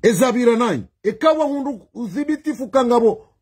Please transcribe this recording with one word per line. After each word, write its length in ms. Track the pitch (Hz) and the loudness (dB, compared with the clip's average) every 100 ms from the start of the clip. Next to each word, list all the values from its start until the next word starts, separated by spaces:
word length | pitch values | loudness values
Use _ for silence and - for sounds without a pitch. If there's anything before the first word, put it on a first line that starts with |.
Ezabira 540 | 226 185 254 240 240 226 | 2 2 2 2 2 2
nai, 280 | 240 143 98 _ | 0 -2 -8 _
ekawa 420 | 202 220 320 311 294 | -6 0 0 2 -2
hundu 420 | 285 269 226 _ | -4 -6 -10 _
uzibiti 600 | 208 233 180 294 302 302 | -12 -8 -6 -4 -4 -6
fukangabo, 760 | 233 247 269 247 240 226 151 _ _ | -8 -2 0 2 4 2 0 _ _